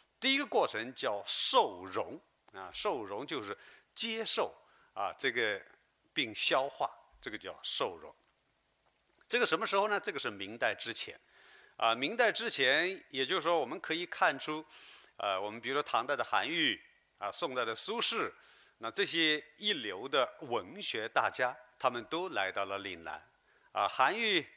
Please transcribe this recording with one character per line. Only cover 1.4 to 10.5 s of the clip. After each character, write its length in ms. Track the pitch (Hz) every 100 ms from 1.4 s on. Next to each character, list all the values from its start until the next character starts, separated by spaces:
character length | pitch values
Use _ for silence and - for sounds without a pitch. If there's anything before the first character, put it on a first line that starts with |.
| - 254 143 90 95
容， 360 | 101 95 147 _ _ _
啊， 180 | 98 90
受 320 | - 214 139
容 220 | 98 101 143
就 180 | 143
是 140 | 101 101 - - _
接 300 | - 226 220
受， 320 | 214 - - - _ _ _
啊， 180 | 95 95 -
这 140 | 135
个 300 | 120 110 98 - - _ _ _
并 200 | 156 117
消 360 | 101 - 143 139
化， 200 | - 139 - - -
这 80 | 123
个 80 | 104
叫 220 | 92 -
受 340 | - - 117 82
容。 160 | 78 - _ _ _ _ _ _ _ _ _ _ -
这 120 | 240
个 60 | 226
什 140 | 165
么 60 | 220
时 100 | 196
候 120 | 214
呢？ 120 | 202
这 120 | 208
个 60 | 147
是 120 | 123
明 260 | 101 98